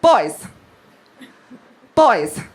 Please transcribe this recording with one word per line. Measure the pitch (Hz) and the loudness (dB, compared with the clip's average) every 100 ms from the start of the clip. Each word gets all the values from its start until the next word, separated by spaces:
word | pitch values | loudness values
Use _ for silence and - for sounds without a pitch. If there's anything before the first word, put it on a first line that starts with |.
Boys. | 330 294 156 156 - - _ _ _ _ _ _ - _ _ 254 _ _ _ | 4 2 0 -10 -20 -20 _ _ _ _ _ _ -20 _ _ -20 _ _ _
Boys. | - 311 202 - - - | 0 2 0 -4 -12 -18